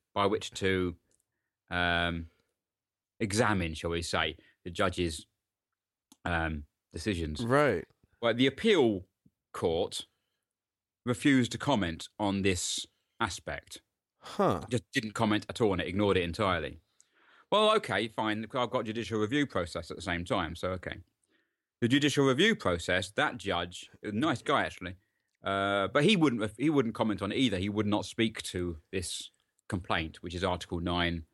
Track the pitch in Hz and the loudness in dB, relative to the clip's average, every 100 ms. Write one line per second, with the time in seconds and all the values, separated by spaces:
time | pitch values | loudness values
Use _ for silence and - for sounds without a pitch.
0 | _ 98 101 104 - - 95 95 90 82 | _ 0 0 0 -4 -2 0 2 0 -4
1 | _ _ _ _ _ _ - 90 87 85 | _ _ _ _ _ _ -6 -2 2 2
2 | 87 85 85 _ _ _ _ _ _ _ | 0 -2 -8 _ _ _ _ _ _ _
3 | _ - 110 104 113 98 85 78 85 85 | _ -6 -2 2 2 2 -2 -4 -4 -4
4 | 85 90 80 76 _ _ 90 85 95 92 | -2 -2 -2 -4 _ _ -8 0 0 0
5 | 85 80 - _ _ _ _ _ _ _ | -2 -4 -12 _ _ _ _ _ _ _
6 | _ _ 90 85 80 76 73 _ _ - | _ _ -4 -2 -2 -4 -10 _ _ -8
7 | 107 90 78 78 117 139 147 90 - _ | -4 -2 -4 -4 0 2 4 0 -4 _
8 | _ - 120 113 131 - 226 190 120 98 | _ -4 0 2 2 2 4 6 6 2
9 | - _ _ _ _ - 92 82 - - | -4 _ _ _ _ -2 0 0 -2 -6
10 | - _ _ _ _ _ _ _ _ _ | -12 _ _ _ _ _ _ _ _ _
11 | 123 120 147 135 113 - - 127 87 80 | -4 0 4 4 4 -2 0 2 0 -4
12 | - - 104 98 95 90 - - - _ | -10 -4 -2 2 2 2 -2 -6 -8 _
13 | _ - 113 - - 73 - - _ _ | _ -6 -4 -4 -10 -10 -12 -20 _ _
14 | _ _ - - 185 90 104 120 - - | _ _ -8 0 2 0 -2 -4 -4 -6
15 | 107 - 113 107 - - 110 90 78 95 | -4 0 2 2 0 0 2 2 -2 0
16 | 104 92 87 80 101 87 71 - _ _ | 2 2 2 0 0 0 -2 -10 _ _
17 | _ _ _ _ - 202 214 214 - 98 | _ _ _ _ -2 2 4 4 2 -2
18 | 113 - 107 107 110 135 120 123 107 110 | -2 -2 -2 -2 -4 -4 -2 -2 -2 -4
19 | 101 110 107 143 139 - 87 87 - - | -2 -2 0 0 0 -2 -4 -6 -10 -8
20 | 90 87 87 107 82 85 90 92 - - | -4 -4 -2 -2 -2 -4 -4 -4 -8 -12
21 | - _ _ _ _ _ _ - 120 139 | -16 _ _ _ _ _ _ -2 2 4
22 | 147 139 139 127 214 214 - 87 - 90 | 4 4 4 6 4 2 0 -2 0 0
23 | 92 - 147 123 98 87 87 87 - - | 0 -2 -2 -2 -4 -2 -4 -8 -18 -12
24 | - 104 160 131 - 139 82 - 90 90 | -6 -2 0 0 0 0 0 -4 -12 -12
25 | _ _ _ _ 92 98 98 101 95 139 | _ _ _ _ -2 0 2 2 2 4
26 | 151 202 151 120 107 - 147 147 113 107 | 4 6 4 2 -2 -2 0 2 2 0
27 | 113 98 101 104 131 95 101 104 104 101 | 0 0 -2 0 2 0 -2 0 2 0
28 | 98 - 113 110 - 92 90 78 - 95 | 0 0 -2 -2 -8 -4 -4 -6 -8 -6
29 | 90 - - _ _ _ - 92 - 98 | -6 -8 -12 _ _ _ -6 -6 -2 -2
30 | 80 - 85 87 92 85 - 87 87 87 | -4 -8 -10 -4 -2 -2 -4 -4 -2 0
31 | 87 85 80 | 0 -2 -8